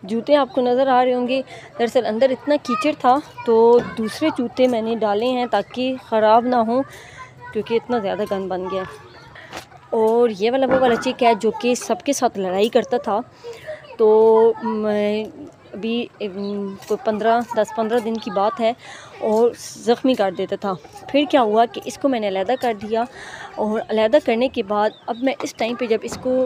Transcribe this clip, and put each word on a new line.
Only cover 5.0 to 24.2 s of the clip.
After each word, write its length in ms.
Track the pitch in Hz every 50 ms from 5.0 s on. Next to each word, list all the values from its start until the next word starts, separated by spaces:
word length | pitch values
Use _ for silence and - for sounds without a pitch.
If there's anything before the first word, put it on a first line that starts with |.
| 208 208 202 208 226 254
हैं 200 | 254 247 247 233
ताकि 440 | - 202 196 - - 240 254 262 262 254 -
ख़राब 440 | - - 220 214 214 220 233 233
ना 120 | 254 247 247
हो, 200 | 226 220 233 254 277 - - - - - - - - - - - - - -
क्योंकि 240 | 214 202 - 226
इतना 220 | - 226 - 247 240
ज़्यादा 260 | 196 196 185 180 214
गंद 220 | - 202 196 196 185
बन 180 | 185 180 185 190
गया। 180 | 190 190 190 190 - - - - - - - - - - - - - - - _ - - - - -
और 360 | 233 220 220 226 240 240 240 220
ये 180 | 180 202 226
वाला 160 | 240 262 262
वो 120 | 254 262 262
वाला 160 | 262 247 233
check 260 | 226 - 254 247 - 247
है 120 | 233 226
जो 140 | 202 226 220 220
कि 240 | - - 240 247
सबके 360 | 233 - - 233 233 - - 277
साथ 260 | - 269 233 - 196
लड़ाई 300 | 190 185 180 190 208 233
करता 280 | - 247 220 214 - 240
था। 220 | - 233 202 208 254 - - - - 480 466 - - 622 622 - - 571 523 466
तो 560 | 453 427 427 440 440 453 - - - 233 220
मैं 680 | - 233 220 220 214 214 214 208 208 208 208 208 214 214 208 - - 294 - - _ _ -
अभी, 360 | - - 185 226 226 240 240 - _ - 202
अम, 540 | 208 180 196 202 202 208 202 202 196 196 190 - -
कोई 80 | 220 196 -
पन्द्रह, 380 | - 214 208 208 226 226 240 240 - 233
दस 160 | 220 214 - -
पन्द्रह 220 | 226 226 220 226 247
दिन 160 | 214 220 226
की 140 | 226 - 247
बात 300 | 202 196 196 214 214 -
है 140 | 233 220 240 - - - - - - - - - -
और 280 | 226 214 220 233 240 -
ज़ख्मी 600 | - - - - - 208 202 233 - - 262 262
कर 200 | 226 202 196 180
देता 220 | 165 190 180 196
था। 160 | 190 - 202 190 - - - - - - -
फिर 140 | - 277 294
क्या 140 | 285 302 285
हुआ 240 | 240 214 208 220 233
कि 140 | 233 - 226 -
इसको 220 | 247 247 - - 285
मैंने 180 | 262 233 214
अलहदा 280 | 202 190 190 190 190 247
कर 180 | 254 - 247 226
दिया 300 | 202 220 208 220 220 233 240 - - - - - - - - - -
और 200 | 214 214 214 226
अलहदा 380 | - - 220 220 220 220 233
करने 300 | 302